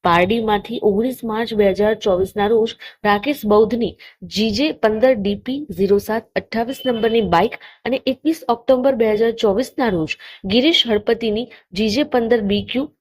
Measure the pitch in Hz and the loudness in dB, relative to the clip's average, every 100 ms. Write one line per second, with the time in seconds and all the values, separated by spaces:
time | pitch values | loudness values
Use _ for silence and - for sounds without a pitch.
0 | 185 170 180 233 220 208 - 240 214 196 | 2 2 2 0 -2 -2 -4 -2 0 0
1 | 247 254 233 214 233 220 202 185 208 220 | -2 -4 -6 -4 -4 0 0 2 0 0
2 | 214 180 190 208 202 226 220 - - - | 0 0 -2 -2 0 2 0 -4 -20 -4
3 | 208 208 277 277 208 208 220 233 208 - | 0 0 0 -4 2 4 4 0 -4 -6
4 | - _ 175 185 220 208 302 - 220 214 | -20 _ -10 -2 -2 0 -2 0 -2 2
5 | 254 240 196 202 - 277 294 170 190 202 | 2 2 -2 -4 -6 -8 -8 -2 2 2
6 | 202 220 226 - - 226 233 269 262 226 | 0 -6 -4 -6 -4 -6 -4 -4 -4 0
7 | 220 226 196 170 240 - - - - 262 | 0 0 2 2 2 -4 -20 -10 -6 -4
8 | - 262 302 320 - 233 - 254 262 247 | -4 -2 -2 -4 -2 -4 2 2 2 2
9 | 220 214 226 226 220 196 254 - 240 180 | 0 2 0 2 0 0 -2 -2 -2 0
10 | 156 - - - 190 220 285 330 240 208 | -4 -8 -14 -14 0 2 4 2 2 0
11 | 208 226 226 208 247 - _ 180 220 214 | 0 -2 0 -4 -6 -14 _ -4 -2 0
12 | 294 247 226 233 202 208 202 247 302 _ | 0 0 2 0 2 -2 -2 -6 -6 _